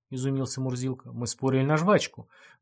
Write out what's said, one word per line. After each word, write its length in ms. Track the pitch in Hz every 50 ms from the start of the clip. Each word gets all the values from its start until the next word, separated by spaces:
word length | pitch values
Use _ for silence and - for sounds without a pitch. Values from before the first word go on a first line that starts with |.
| _ _
изумился 500 | 135 127 131 139 135 135 127 - - 131
Мурзилка. 520 | 131 127 123 123 127 131 127 - - -
«Мы 140 | 117 117 120
спорили 380 | 113 - - 135 131 131 131 135
на 120 | 143 156
жвачку. 520 | 156 170 202 202 - - - - - - - _ - - - - _